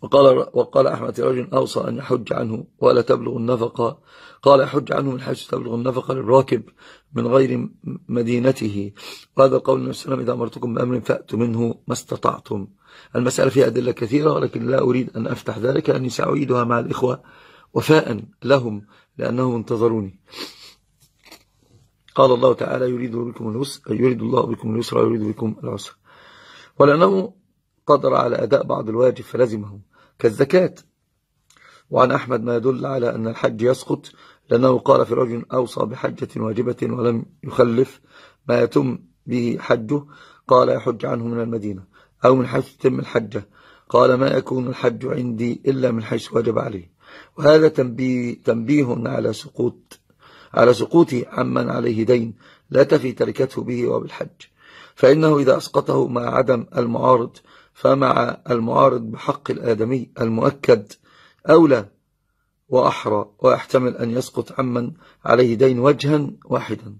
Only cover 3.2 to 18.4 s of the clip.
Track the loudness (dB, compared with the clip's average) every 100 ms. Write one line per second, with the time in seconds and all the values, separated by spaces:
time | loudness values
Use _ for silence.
3.2 | -2 -6 -4 -2 -4 -2 -4 -4 _ -20
4.2 | -20 0 6 6 6 -2 -2 -4 -2 -6
5.2 | -8 -10 -8 -8 -6 -6 -4 -4 -6 -6
6.2 | 4 4 4 -2 -4 _ -20 -20 _ -4
7.2 | 2 2 2 0 -6 -10 -14 -14 _ -4
8.2 | -2 0 0 0 -4 -6 -8 -12 -20 -20
9.2 | -18 4 4 4 0 -2 -2 -10 -6 -6
10.2 | -4 -4 -6 -6 -6 -4 -2 -4 -2 -4
11.2 | -4 -4 -2 0 -2 -4 -8 -10 -8 -2
12.2 | -2 -2 -6 -8 -8 _ _ -20 -8 -4
13.2 | -2 2 2 4 2 2 -4 -4 -2 0
14.2 | 0 0 -2 -4 -2 0 2 0 -2 -6
15.2 | -6 -6 -8 -4 -2 -2 0 -2 -2 -4
16.2 | -2 -2 0 -2 0 -2 -2 -4 -2 -4
17.2 | _ -20 _ _ _ -6 4 4 4 -6
18.2 | -10 _